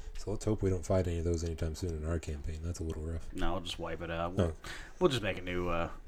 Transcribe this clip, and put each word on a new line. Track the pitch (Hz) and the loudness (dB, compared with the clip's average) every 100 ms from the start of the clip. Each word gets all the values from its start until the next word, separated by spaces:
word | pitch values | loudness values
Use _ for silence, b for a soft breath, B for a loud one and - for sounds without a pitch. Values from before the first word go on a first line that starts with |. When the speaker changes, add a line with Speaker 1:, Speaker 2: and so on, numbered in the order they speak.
| B - | B -6
Speaker 1:
So | - | -4
let's | 101 | 0
hope | - 107 | 2 4
we | 98 | 4
don't | 90 - | 2 4
fight | 95 92 | 4 4
any | 85 | 2
of | |
those | 82 82 | 2 2
anytime | 85 80 80 | 0 0 -2
soon | 78 90 | 0 -2
in | 80 76 | -2 0
our | 82 | 0
campaign. | - 73 73 78 | -2 -6 -4 -4
That's | 80 85 | -4 -4
a | |
little | 80 80 | -4 -4
rough. | 80 82 - | -4 -4 -4
Speaker 2:
No, | - 87 | 0 2
we'll | 90 | 2
just | 87 - | -2 -6
wipe | 82 82 | -4 -4
it | 85 | -4
out. | 82 85 | -2 0
We'll, | 95 87 | 2 2
Speaker 1:
Oh. | 80 B B B - | 0 B B B 4
Speaker 2:
we'll | 180 | 4
just | 127 | 4
make | 104 90 | 0 -2
a | |
new, | 92 90 90 | -2 0 2
uh, | 85 82 - | 2 0 -4